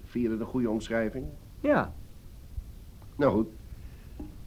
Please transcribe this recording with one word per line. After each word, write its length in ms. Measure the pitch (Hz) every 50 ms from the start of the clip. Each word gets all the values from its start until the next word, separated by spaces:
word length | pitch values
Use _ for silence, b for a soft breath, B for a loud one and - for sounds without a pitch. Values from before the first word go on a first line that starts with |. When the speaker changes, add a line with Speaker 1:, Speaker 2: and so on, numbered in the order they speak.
| -
Speaker 1:
Vind 200 | - - 120 120
je 60 | 110
dat 100 | 110 107
een 60 | 113
goede 240 | - - 131 120 110
omschrijving? 540 | 107 113 107 - 117 113 113 107 - 131 139 151 - - - - - -
Speaker 2:
Ja. 320 | - 285 285 180 101 - - - - - - - - - - - - - - - - - - - - - - - - - -
Speaker 1:
Nou 160 | - 147 127
goed, 160 | 92 110 113 - - - - B B B B B B B B B B B - - - - -